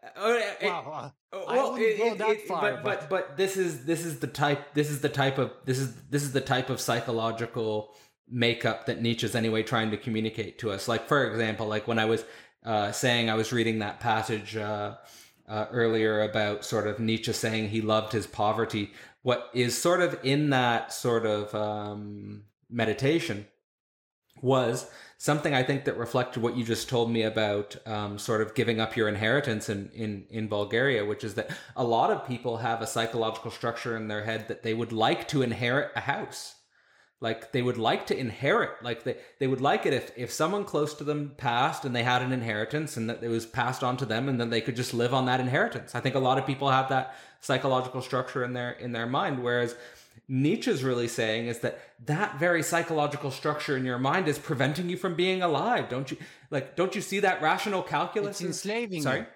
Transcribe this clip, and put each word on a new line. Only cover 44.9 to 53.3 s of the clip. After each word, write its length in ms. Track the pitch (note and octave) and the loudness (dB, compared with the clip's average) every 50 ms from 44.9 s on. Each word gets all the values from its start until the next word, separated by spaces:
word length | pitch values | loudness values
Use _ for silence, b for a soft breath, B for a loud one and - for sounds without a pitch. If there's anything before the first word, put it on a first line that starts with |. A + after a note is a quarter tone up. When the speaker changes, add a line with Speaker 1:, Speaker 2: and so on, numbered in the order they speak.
| - | 0
Speaker 1:
live 180 | A#2 A#2 A#2+ | 0 2 2
on 140 | C3 C3 B2+ | 2 2 2
that 120 | B2+ B2 B2+ | 4 2 2
inheritance. 560 | B2+ B2+ B2+ D#3 G#3 A#3 - B2 - - - | 2 2 2 2 2 0 -2 -6 -10 -8 -8
I 60 | A#2+ | -2
think 140 | A#2 C3+ B2+ | -2 0 0
a 40 | C#3 | 2
lot 200 | C3 B2+ C3 C#3 | 4 4 4 4
of 80 | C3+ | 2
people 240 | - C#3 C3 C#3+ C#3 | 0 -2 0 2 4
have 180 | C3 C3 C3 - | 4 4 4 2
that 260 | C3+ C3 B2+ - B B B B B B | 0 0 0 -2 B B B B B B
psychological 580 | - - C3+ B2+ - C#3 C3 B2+ B2+ B2+ - C3 | -2 0 0 2 4 4 2 2 2 0 -6 -8
structure 420 | A#2+ - - B2+ B2+ - - C3+ | -6 -2 -2 -2 -2 -2 -4 -4
in 120 | B2 B2 B2 | -4 -2 -4
their, 160 | B2 B2 B2 | -4 -6 -6
in 220 | B2 - - B2 | -8 -8 -8 -6
their 140 | A#2+ A2+ A#2 | -4 -4 -2
mind, 360 | A#2+ B2+ D3 F#3+ F#3+ C#3+ B2+ | 0 0 0 0 0 -2 0
whereas 340 | B2 B2 A#2+ B2 B2 A2+ A#2 B B B B B B B B B _ - | 0 2 2 4 2 0 -2 B B B B B B B B B _ -2
Nietzsche's 540 | C3+ C3 C3+ D3 G3+ - - C4+ G#3 C#3 | 0 2 4 4 4 2 2 2 2 2
really 260 | B2+ C3 B2+ A#2+ A#2+ A#2 | 2 2 2 2 0 -2
saying 400 | - - A#2 A2 A2 A2+ A#2 A#2+ | 0 0 0 2 2 0 -2 -4
is 100 | A#2 A#2 | -4 -2
that 200 | - A#2+ - B B B B _ A#2 | -4 -4 -4 B B B B _ -4
that 320 | - D3 E3 G#3 G3+ C#3+ C#3 | -2 0 0 0 -2 -2 0
very 240 | D#3+ F3+ F3 E3 | 2 2 2 2
psychological 680 | D3 - F3 E3+ E3+ E3 E3 D3+ D3 C#3+ - - - C#3 | 2 2 0 0 0 0 0 0 0 0 -2 -4 -6 -6